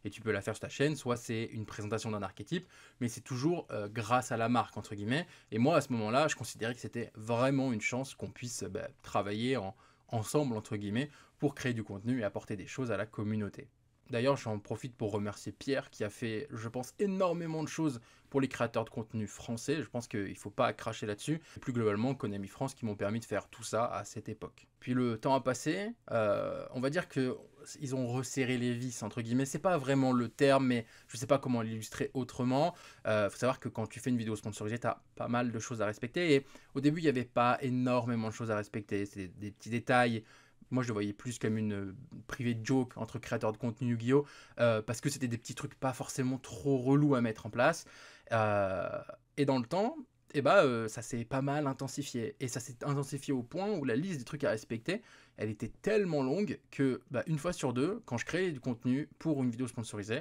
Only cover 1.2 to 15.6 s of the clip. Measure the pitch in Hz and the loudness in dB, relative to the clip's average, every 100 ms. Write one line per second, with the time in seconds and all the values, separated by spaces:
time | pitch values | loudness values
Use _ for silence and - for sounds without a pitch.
1.2 | - 113 113 113 104 - 104 110 117 107 | -2 -4 -4 -6 -8 -6 -4 -2 -2 -4
2.2 | 95 - 104 175 - - - - 120 120 | -4 -8 -4 -4 -4 -20 -18 -4 -4 -4
3.2 | - 123 147 175 - 110 104 110 110 127 | -8 0 0 0 -2 -6 -4 -4 2 2
4.2 | 123 139 117 120 104 - - 104 104 139 | 2 0 2 4 2 -4 -8 -6 -2 -2
5.2 | 175 - - 110 127 165 - 120 107 127 | -2 -10 -6 2 6 4 2 0 2 4
6.2 | 156 - 117 - 110 123 110 117 113 - | 2 0 -6 -6 -6 -4 -8 -6 -8 -8
7.2 | 110 117 131 139 135 110 - 123 135 - | -2 2 4 4 2 0 -2 -4 -6 -8
8.2 | 95 - 120 - 98 95 90 - - 110 | -10 -8 -10 -8 -6 -6 -8 -12 -4 -2
9.2 | 98 107 123 131 95 - - _ - 120 | 0 0 0 0 -2 -10 -20 _ -6 -4
10.2 | 107 147 143 110 - 107 101 110 147 - | 0 0 2 -2 -4 -6 -2 -2 -4 -8
11.2 | - - 147 - 127 117 104 98 107 127 | -20 -2 -2 0 -2 -2 -4 -6 -2 0
12.2 | 101 104 - 101 87 - 123 98 110 - | 0 -2 -6 -8 -8 -6 -2 -2 -2 -4
13.2 | 107 107 101 - - _ _ _ - 120 | -2 -2 -2 -8 -18 _ _ _ -6 0
14.2 | 127 135 117 104 - 110 131 - 110 104 | 2 2 0 -4 -4 -8 -8 -4 -2 0
15.2 | 104 101 - - | -2 -6 -10 -10